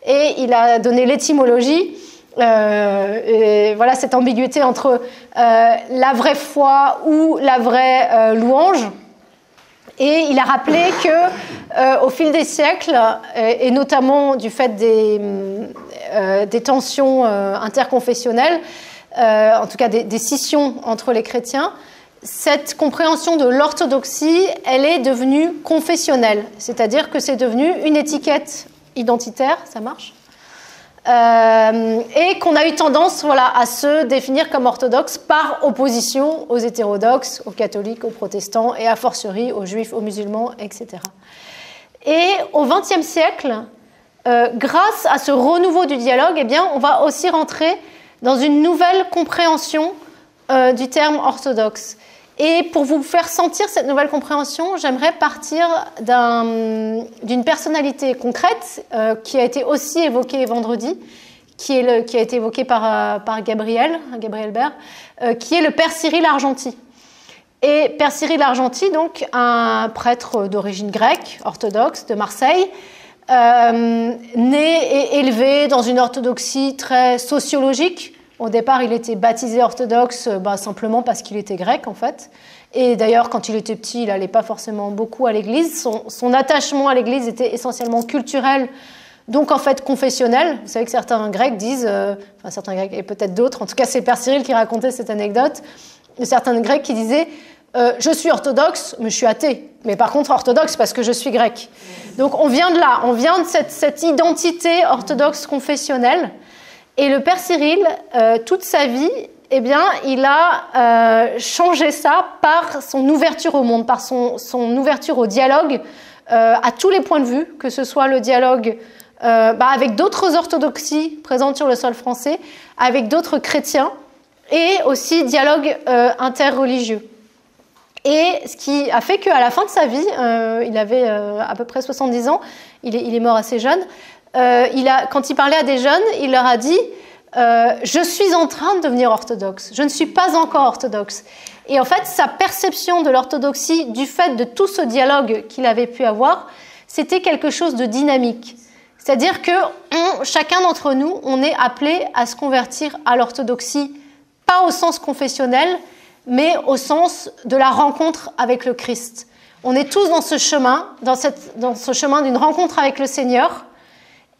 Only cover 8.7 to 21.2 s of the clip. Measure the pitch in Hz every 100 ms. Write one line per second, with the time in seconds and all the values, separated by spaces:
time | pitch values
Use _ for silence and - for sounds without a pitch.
8.7 | 359 214 190 - _ _ _ _ _ _
9.7 | _ - - 269 311 311 269 254 262 -
10.7 | 311 349 349 349 320 359 370 - - -
11.7 | - 262 262 262 254 320 311 302 - 294
12.7 | 349 - 277 226 - - - 226 233 254
13.7 | 247 269 277 262 285 277 269 214 - 254
14.7 | 208 226 220 214 214 202 196 196 196 220
15.7 | - - - - 196 190 196 202 233 233
16.7 | 269 254 - 269 262 240 202 196 196 220
17.7 | 240 247 254 - 240 254 233 285 339 330
18.7 | - - - - - 233 214 214 226 208
19.7 | - 240 214 208 220 - 277 - 294 285
20.7 | 240 - 220 - 233